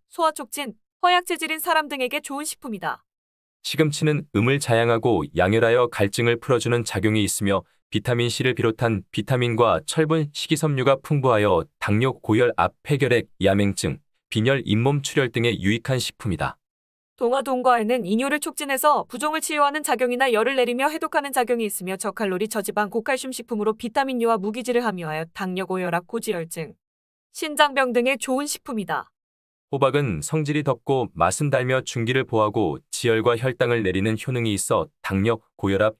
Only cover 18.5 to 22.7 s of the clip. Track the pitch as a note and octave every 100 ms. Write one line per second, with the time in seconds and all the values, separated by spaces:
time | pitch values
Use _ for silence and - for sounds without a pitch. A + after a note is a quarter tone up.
18.5 | D4+ D4 C4 D4 C4 - B3 D4+ D#4 -
19.5 | D4+ C#4+ D4+ D4+ B3 B3 B3 C4 G#3+ A3+
20.5 | C4+ A#3+ A#3+ C#4 D#4 D#4+ D#4+ C#4 C4+ A#3+
21.5 | A#3+ G#3+ - F#3 F#3+ G#3+ F#3 G#3 F3+ G#3+
22.5 | A3 G3